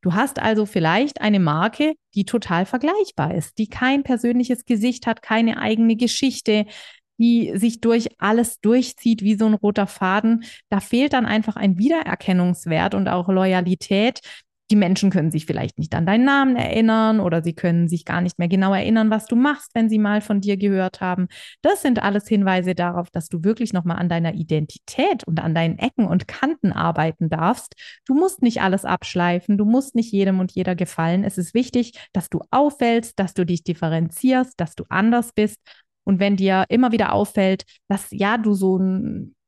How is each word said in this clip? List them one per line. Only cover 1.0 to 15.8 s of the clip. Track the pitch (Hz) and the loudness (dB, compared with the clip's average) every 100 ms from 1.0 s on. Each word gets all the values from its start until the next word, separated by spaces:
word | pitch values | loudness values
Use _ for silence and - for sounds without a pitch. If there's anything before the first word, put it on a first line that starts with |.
| 285 - | 0 -2
eine | 214 208 | 0 2
Marke, | 165 151 208 - 302 311 _ | 2 0 -2 0 -2 -2 _
die | - | -4
total | 196 233 - 170 | -2 -2 -2 -2
vergleichbar | 190 254 285 403 403 - 147 | -2 -2 -2 0 -2 -2 -2
ist, | 165 - - | -2 -6 -6
die | 220 | -6
kein | - 254 277 | -2 0 0
persönliches | 277 240 240 240 247 240 | 0 -2 0 0 0 -4
Gesicht | - 226 233 247 - | -2 0 0 -2 -4
hat, | 226 | -6
keine | - 220 226 - | -2 0 2 0
eigene | 214 220 226 226 | -2 2 2 2
Geschichte, | 240 - 269 247 - 214 208 - - - _ - | 0 0 -2 -2 0 0 0 -8 -20 -20 _ 0
die | 233 233 220 185 | 2 4 0 0
sich | 226 226 | -2 0
durch | 226 233 226 _ | 0 2 0 _
alles | 196 220 233 - | 0 2 0 0
durchzieht | 208 247 254 - 240 220 | 2 2 2 -2 -2 0
wie | 190 | 0
so | 208 | 2
ein | 220 | 2
roter | 214 208 208 196 | 2 0 0 -2
Faden. | - 190 196 220 226 233 - _ | -2 -2 0 2 0 -2 -20 _
Da | 202 | -4
fehlt | - 240 285 | 0 0 2
dann | 262 226 | 0 0
einfach | 214 214 - | 0 -2 0
ein | 202 180 | 0 2
Wiedererkennungswert | 240 330 - 180 - 180 180 175 - 160 180 | 2 0 -2 -6 0 0 2 -2 -2 -2 0
und | 202 190 | 0 -2
auch | 180 175 | -2 0
Loyalität. | 185 190 185 175 180 - 196 226 - - - _ _ _ | 2 2 0 0 -4 0 0 0 -2 -18 -20 _ _ _
Die | 208 | 2
Menschen | 180 185 196 | 4 2 2
können | 175 156 | 2 0
sich | 156 - | -2 -4
vielleicht | - - | -6 -6
nicht | - | -6